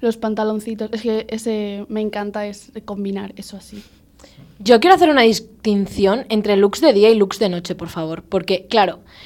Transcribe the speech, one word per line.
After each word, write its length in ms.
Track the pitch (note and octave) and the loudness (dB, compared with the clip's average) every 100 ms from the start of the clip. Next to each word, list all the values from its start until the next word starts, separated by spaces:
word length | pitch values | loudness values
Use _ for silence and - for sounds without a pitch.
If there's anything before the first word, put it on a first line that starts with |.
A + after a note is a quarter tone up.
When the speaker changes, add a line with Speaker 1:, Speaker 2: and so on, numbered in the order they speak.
Speaker 1:
los 140 | A#3+ A3+ | -2 -4
pantaloncitos. 720 | A3 G#3+ G#3+ G#3+ G#3+ A3 G#3+ | -4 -4 -2 -4 -6 -10 -8
Es 80 | A3+ | -6
que 240 | A3+ A3 - | -4 -4 -4
ese, 560 | A3 A#3 G#3+ G#3 G3+ G3+ | -8 -6 -4 -6 -8 -8
me 120 | G#3+ | -6
encanta 440 | G#3+ G#3 G#3 G3+ G#3 | -6 -6 -8 -8 -10
es 260 | G3+ - A3+ | -12 -18 -18
combinar 480 | G#3+ G3+ G3 G3 G3 - | -14 -8 -6 -8 -10 -16
eso 200 | G3+ G3 | -18 -18
así. 260 | - G#3 - _ _ _ - _ - _ | -20 -20 -20 _ _ _ -20 _ -20 _
Speaker 2:
Yo 220 | G3 A#3 | 4 6
quiero 140 | E4 F#4 | 6 6
hacer 120 | E4+ | 6
una 140 | C#4+ | 6
distinción 1040 | A3+ G#3+ - - A3 G3+ F#3+ - G3 A3 - | 4 2 -6 -8 -2 -2 -2 0 0 0 -2
entre 280 | G#3+ G#3 G3+ | -2 0 2
looks 240 | G3+ - | 2 4
de 100 | D#4 | 4
día 160 | G#3 G#3+ | 6 6
y 40 | |
looks 240 | A3+ G3 - | 4 2 0
de 100 | G#3 | -4
noche, 260 | F3 F3 | -4 -8
por 140 | F3+ E3+ | -10 -10
favor. 340 | - D#3+ E3 - | -8 -8 -10 -6
Porque, 380 | G3 F3 F#3 F#3+ | -6 -2 -4 0
claro, 320 | A#3 F#3+ - - - | 0 0 -2 -16 -20